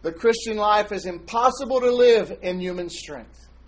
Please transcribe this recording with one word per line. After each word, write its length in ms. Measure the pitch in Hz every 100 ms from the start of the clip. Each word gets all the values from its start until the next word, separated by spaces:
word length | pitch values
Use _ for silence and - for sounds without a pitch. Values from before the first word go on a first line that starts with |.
The 100 | 165
Christian 460 | 165 233 226 226 214
life 340 | 208 214 208
is 140 | 196 180
impossible 720 | 170 - 233 254 247 262 254
to 100 | 247
live 480 | 247 247 226 180 -
in 180 | 185 185
human 300 | 180 180 175
strength. 580 | - - 139 110 - - -